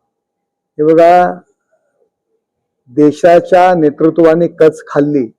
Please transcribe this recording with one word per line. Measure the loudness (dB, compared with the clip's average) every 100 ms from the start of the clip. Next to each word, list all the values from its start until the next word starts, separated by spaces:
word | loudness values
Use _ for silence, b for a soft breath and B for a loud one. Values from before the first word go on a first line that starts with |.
| _ _ _ _ _ _ _ -6
हे | 0
बघा, | 2 4 2 0 -6 _ _ _ _ _ _ _ _ _ _ _ _ _ _ _
देशाच्या | -2 -2 0 0 0 0 0 0
नेतृत्वाने | 0 -2 -2 -2 0 0 0 -4
कच | 0 -2 -2 -8
खाल्ली | -4 -2 -4 -6